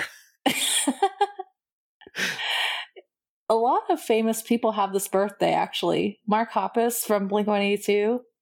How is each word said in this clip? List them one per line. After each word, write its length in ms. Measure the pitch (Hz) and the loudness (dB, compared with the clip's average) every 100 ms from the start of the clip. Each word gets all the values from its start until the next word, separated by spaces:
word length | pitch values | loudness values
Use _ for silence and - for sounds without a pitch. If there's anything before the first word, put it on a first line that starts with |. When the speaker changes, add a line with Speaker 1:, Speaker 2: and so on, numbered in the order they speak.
| - | -6
Speaker 1:
<laughs> 60 | - _ _ - | -10 _ _ -2
Speaker 2:
<laughs> 80 | - - - - 254 392 392 403 - 381 _ _ _ _ _ - - - - - - - - - - - _ _ _ - | 0 0 0 -2 0 0 0 -2 -4 -16 _ _ _ _ _ -16 -6 -6 -4 -4 -2 -2 -4 -10 -16 -20 _ _ _ 0
A 60 | 226 | 2
lot 280 | 240 359 466 | 4 2 2
of 100 | 339 | 0
famous 400 | - 220 226 220 | 2 2 2 0
people 300 | - 233 226 | 0 0 2
have 220 | 208 196 | 0 0
this 140 | 196 - | -2 0
birthday, 460 | 190 202 - 175 | 0 0 0 0
actually. 680 | 165 175 - 175 160 202 202 220 | 2 0 -2 0 0 0 -4 -2
Mark 260 | 214 233 | 0 0
Hoppus 520 | 214 196 233 233 233 - | -2 -2 0 0 0 0
from 220 | 208 196 | 0 0
Blink 200 | 208 208 | 0 0
one 140 | 208 | 0
eighty-two. 600 | 202 202 202 202 208 247 - _ | 2 0 0 2 2 0 -6 _